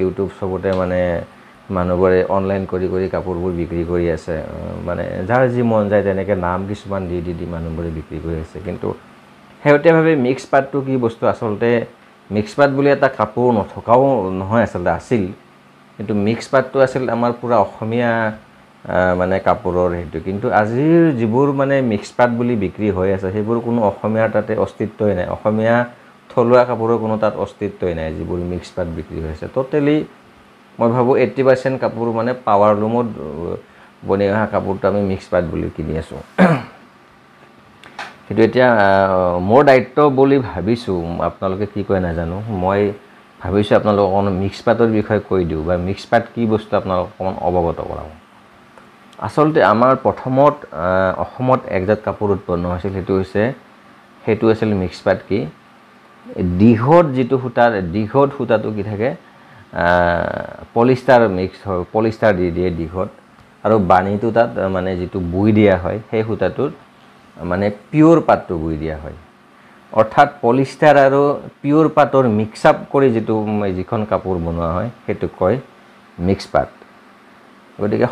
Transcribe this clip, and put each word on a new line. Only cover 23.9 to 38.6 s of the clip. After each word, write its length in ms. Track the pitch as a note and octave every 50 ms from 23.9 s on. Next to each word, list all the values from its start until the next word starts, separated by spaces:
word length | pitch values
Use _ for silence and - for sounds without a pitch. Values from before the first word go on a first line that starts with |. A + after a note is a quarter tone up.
| G2 - - G#2+ A2 A2 A2+ A2 G#2+
তাতে 240 | G#2+ G#2 - G#2+
অস্তিত্বই 580 | - F#2+ - - - A2+ G2+ - - G#2+ G#2 F#2+
নাই। 120 | F2+ F2+
অসমীয়া 600 | - F2 - - A2 G#2+ A2 A2 A2+ A#2 A#2+ A#2+ A#2+ - - - - - _ _ - -
থলুৱা 300 | C3 A#2 A#2 B2 B2+ B2
কাপোৰৰ 340 | B2 A#2+ G#2 A2+ A2+ A#2 A2
কোনো 180 | A2 A2 A2
তাত 200 | G#2+ A2 G#2 -
অস্তিত্বই 580 | - F#2+ - - - G#2 G2 G2 - G2+ F2+ E2+
নাই, 200 | E2 D#2+ D#2 D#2
যিবোৰ 240 | E2 E2 E2+ F2+ F2
মিক্স 320 | F2 F2 F2+ F2 - -
পাট 160 | - - F2+
বিক্ৰী 360 | E2+ E2 E2 D#2 - D#2+ D#2+ D#2+
হৈ 60 | D#2
আছে। 200 | D#2+ D#2+ - - -
ট'টেলি 500 | C3 C3+ - - D3+ C#3+ C#3+ D3+ D3+ D#3 - - - _ _ _ _ - _ _ _ _ _ _ -
মই 100 | A#2 A#2
ভাবোঁ 280 | A#2 B2+ A#2+ A#2+ C#3 B2
এইটি 240 | B2+ G#2+ G#2 C3+ C3
পাৰ্চেণ্ট 380 | C3 B2+ B2+ - C3+ C3 -
কাপোৰ, 320 | - G#2+ G#2+ A2+ A#2 A#2 A2+
মানে, 200 | A2+ A2+ B2 B2+
পাৱাৰ 440 | B2+ - A2+ G#2 G2+ G#2 G#2+ G#2
লুমত, 300 | G#2 G#2+ A2 A#2 A#2+ A#2+
আ, 500 | A2 - - C#2 D#2 C#2+ D#2 E2+ E2+ F2+ - - _ _ - - - _ _ -
বনি 240 | - F#2+ G2 G2+ G2
অহা 160 | G2 A2 G#2+
কাপোৰটো 420 | G2+ G#2 F#2+ F2+ G#2 F#2+ F#2+ - G2
আমি 120 | G2 G2+
মিক্স 280 | G2+ F#2+ F#2+ F#2 - -
পাট 160 | - F2+ F2
বুলি 260 | D#2+ E2 E2 E2+ E2 -
কিনি 220 | - D#2+ D#2+ D#2 D#2+
আছোঁ। 240 | E2 - - D2 - - - -
<clears throat> 100 | F#3 F3 D#3+ B2+ A2 - - - - - _ _ _ _ _ _ _ _ _ _ - - _ _ - _ _ _ - - - - - - - - - -
সেইটো 140 | G2+ A2 A2+
এতিয়া, 260 | G#2 - B2+